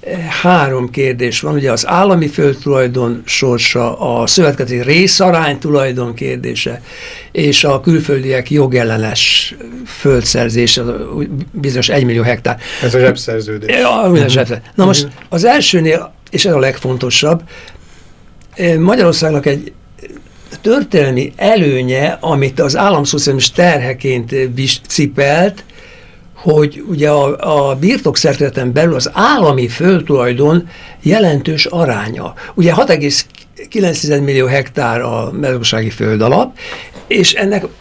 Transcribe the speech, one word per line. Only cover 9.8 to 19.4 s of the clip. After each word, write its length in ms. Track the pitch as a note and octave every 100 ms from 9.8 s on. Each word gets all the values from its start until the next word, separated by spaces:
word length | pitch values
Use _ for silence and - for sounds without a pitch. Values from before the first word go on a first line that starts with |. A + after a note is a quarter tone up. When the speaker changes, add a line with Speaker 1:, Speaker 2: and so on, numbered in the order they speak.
| B3+
Speaker 1:
földszerzése, 960 | - C#3+ B2+ A2 A#2 A#2 A2+ A#2+ - A#2+ A#2 A#2+ D3+
úgy 140 | D3 C3+ F3+
bizonyos 380 | A3 C#3 B2+ A#2
egymillió 340 | C#3+ B2 A#2
hektár. 340 | A#2+ A#2 A#2 A2+ - -
Speaker 2:
Ez 120 | B2+ B2
a 40 |
zsebszerződés. 760 | B2+ C3 - A2+ G#2+ G#2+ G#2+ -
Speaker 1:
Ja, 260 | - A3
a 60 | G3+
Speaker 2:
Mhm. 80 | F3
Speaker 1:
zsebszerződés. 480 | C#3 C3 A#2 A#2 - -
Na 100 | F#3
most 180 | B2+ C#3+
Speaker 2:
Mhm. 80 | - -
Speaker 1:
az 160 | E3+ G#3+
elsőnél, 680 | D4 C#4+ F3+ D#3+ D#3+ - - -
és 140 | F#3+ G3+
ez 80 |
a 60 | D#3
legfontosabb, 840 | C3+ C3 B2+ B2+ B2+ - D3 E3 E3 - - - - - - - - - - -
eh, 200 | F3 D#3+
Magyarországnak 680 | E3+ B3 F3+ D#3 D#3+ D3